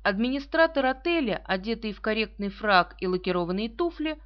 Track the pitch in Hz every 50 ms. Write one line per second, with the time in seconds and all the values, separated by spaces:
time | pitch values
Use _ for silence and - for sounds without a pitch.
0 | - 202 202 196 233 254 262 277 277 - - 320 330 320 320 277 262 262 262 262
1 | - 349 339 330 277 214 175 160 - - 190 190 185 220 226 220 226 214 196 -
2 | - 220 214 226 220 208 - - 202 202 196 - - 214 202 180 170 175 - -
3 | 185 185 185 180 180 190 180 180 175 165 185 196 220 226 - - 349 339 330 -
4 | 302 311 302 302 -